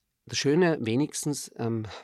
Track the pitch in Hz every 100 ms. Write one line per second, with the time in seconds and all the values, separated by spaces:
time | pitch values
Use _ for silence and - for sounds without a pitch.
0 | _ _ - - 139 156 180 156 113 120
1 | 151 - 151 139 - - 117 113 107 -